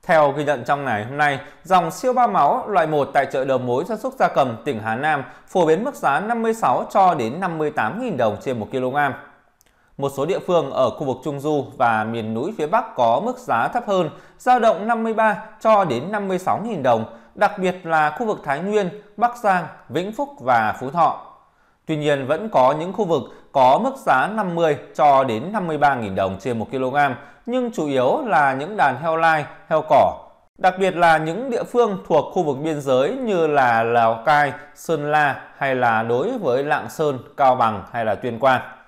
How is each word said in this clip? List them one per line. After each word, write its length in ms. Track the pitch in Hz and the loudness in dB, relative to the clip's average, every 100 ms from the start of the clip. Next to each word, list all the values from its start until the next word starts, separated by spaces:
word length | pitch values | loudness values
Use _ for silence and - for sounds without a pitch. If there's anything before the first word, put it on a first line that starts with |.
| - | 4
Theo 260 | 165 147 | 4 4
ghi 120 | 135 | 2
nhận 200 | 143 139 | -2 -2
trong 200 | 117 143 | -2 -2
ngày 200 | 139 107 | 0 -4
hôm 120 | 107 143 | -4 -2
nay, 220 | 147 135 - - | 0 0 -8 -20
dòng 280 | 165 185 170 | 0 2 2
siêu 220 | 165 254 | -2 0
ba 140 | 254 240 | 2 2
máu 420 | 185 180 233 226 | 4 2 2 0
loại 180 | 196 156 | 0 2
một 220 | 151 135 | 0 0
tại 140 | 147 135 | 0 0
chợ 180 | 139 | -2
đầu 140 | 135 131 | 0 0
mối 260 | 123 123 | 0 -2
gia 120 | 185 214 | -2 -6
súc 180 | 262 | -6
gia 140 | - 185 | 0 0
cầm 280 | 170 131 113 | 2 0 -2
tỉnh 160 | 151 117 | -6 -4
Hà 120 | 110 113 | -4 -2
Nam 280 | 151 147 131 - - | -2 -2 -4 -16 -4
phổ 200 | 190 160 | 0 4
biến 180 | 165 | 2
mức 100 | 254 | 0
giá 260 | - 160 143 | -2 0 0
năm 220 | 208 233 | -2 -2
mươi 120 | 226 | -2
sáu 320 | 226 147 131 220 | 0 0 0 0
cho 240 | 220 190 | 2 4
đến 260 | 160 113 147 | 2 -2 -4
năm 180 | 185 165 | -6 -2
mươi 120 | 151 | -4
tám 320 | 143 110 180 | -2 -4 -4
nghìn 140 | 254 147 | -6 0
đồng 200 | 113 101 | 0 0
trên 180 | - 120 | -6 -6
một 60 | 104 | -4
ki-lô-gam. 400 | 131 127 139 143 120 - _ _ _ _ _ _ - | -4 -2 0 -2 -4 -16 _ _ _ _ _ _ -6
Một 160 | 139 139 | -6 -4
số 100 | 147 | -4
địa 120 | 185 - | -4 0
phương 240 | 175 139 | 0 0
ở 200 | 113 113 | 0 0
khu 140 | - | 0
vực 120 | 143 120 | -6 -4
Trung 160 | 160 143 | -6 -6
Du 240 | 143 147 117 - | -2 -2 -4 0
và 280 | 120 110 | 0 2
miền 300 | 110 117 110 | -2 -4 -4
núi 200 | 113 156 220 | -4 -6 -6
phía 80 | 151 | -2
Bắc 280 | 214 - | -2 -2
có 260 | - 117 120 | 0 2 2
mức 180 | 208 247 | 0 -8
giá 300 | - 120 131 | -4 -2 0
thấp 160 | 240 226 | -4 -2
hơn, 240 | 190 156 - - _ | -2 -2 -6 -20 _
dao 200 | 254 254 | 2 4
động 280 | 226 175 208 | 4 0 -2
năm 160 | 226 | -2
mươi 120 | 226 | -2
ba 280 | 220 220 196 - - | 2 0 0 -8 -4
cho 240 | 220 214 | 4 4
đến 280 | 190 120 160 | 4 -2 -2
năm 160 | 214 196 | -4 -2
mươi 100 | 185 | -4
sáu 200 | - 110 | -2 -2
nghìn 240 | 214 196 | -2 -2
đồng, 220 | 127 208 220 - - | 2 0 0 -12 -20
đặc 240 | - 202 202 | -2 -2 0
biệt 280 | 180 180 165 | -4 -4 -2
là 240 | 160 151 | 0 0
khu 160 | 151 226 | 0 -4
vực 140 | 190 | -4
Thái 160 | 151 143 | -4 -4
Nguyên, 300 | 185 214 185 - - - | -2 -2 -2 -6 -20 -2
Bắc 200 | 240 240 | -2 0
Giang, 300 | 208 185 160 - - | 0 0 -2 -14 -8
Vĩnh 240 | 127 190 | -6 -6
Phúc 160 | 220 285 - | -6 -8 -6
và 360 | 123 120 107 98 | 0 2 2 -2
Phú 100 | 131 | -6
Thọ. 360 | 170 147 - - - _ _ _ _ - | 0 0 0 -12 -20 _ _ _ _ -6
Tuy 100 | 156 | -2
nhiên, 300 | 147 143 127 | 0 -2 0
vẫn 220 | 160 220 | -4 0
có 240 | 156 127 | 2 4
những 200 | 151 170 | 2 -4
khu 120 | 190 | -4
vực 180 | 196 156 113 - _ | 0 -2 -2 -16 _
có 260 | 139 127 147 | 4 4 4
mức 180 | 240 262 | 2 -4
giá 300 | - 131 156 | 0 0 0
năm 280 | 220 190 | -2 -4
mươi 240 | 170 165 143 - | 0 0 0 -6
cho 300 | - 151 135 | 2 4 6
đến 280 | 135 110 156 | 4 -2 -4
năm 140 | 214 175 | -4 -4
mươi 120 | 151 | 0
ba 160 | 143 | 0
nghìn 200 | 131 107 | 0 -4
đồng 220 | 95 95 95 | -2 -2 -2
trên 180 | 131 117 | -6 -4
một 80 | 107 | -4
ki-lô-gam, 420 | 135 131 139 143 123 - - - | -4 -2 0 0 -2 -12 -16 -6
nhưng 240 | 254 240 | -4 -4
chủ 140 | 226 156 | -4 -2
yếu 360 | 135 123 277 254 | 2 2 0 0
là 280 | 170 139 | 2 2
những 220 | 131 151 208 | 0 -6 0
đàn 260 | 147 127 | 0 0
heo 140 | 165 160 | -2 0
lai, 280 | 165 160 143 - - | 2 2 -2 -12 -2
heo 140 | 156 147 | -2 4
cỏ. 300 | 139 95 80 - _ _ _ | 6 6 2 -16 _ _ _
Đặc 160 | 185 185 | -2 2
biệt 180 | 190 175 | -2 2
là 220 | 170 156 | 4 4
những 320 | 156 170 269 | 0 -6 -4
địa 120 | 233 | -4
phương 360 | - 240 226 190 - | -2 2 2 0 0
thuộc 180 | 160 131 | 0 2
khu 80 | 196 | -2
vực 140 | 160 131 | -2 -2
biên 180 | 156 147 | -4 -4
giới 360 | 139 127 143 262 | 0 2 2 -2
như 300 | 247 185 160 | -2 0 2
là 360 | 143 127 117 | 2 4 2
Lào 400 | 117 117 113 113 | 2 4 2 2
Cai, 280 | 123 143 147 135 - | 2 2 2 -2 -18
Sơn 380 | - - 160 147 | -16 -4 -4 0
La 280 | 151 147 127 - - | 0 0 -2 -12 -6
hay 180 | 139 | -4
là 280 | 131 120 110 | 0 2 2
đối 360 | 117 120 180 127 | 0 0 -2 -4
với 260 | 127 123 | -2 0
Lạng 260 | 143 143 117 | 0 -2 -4
Sơn, 280 | - 151 131 - - | -4 -2 -2 -10 2
Cao 180 | 135 | 2
Bằng 300 | 127 117 101 87 | 4 2 0 -6
hay 120 | 120 | -4
là 100 | 110 | -2
Tuyên 240 | 98 123 117 | -2 -4 0
Quang. 220 | 135 127 - - | 2 2 -2 -18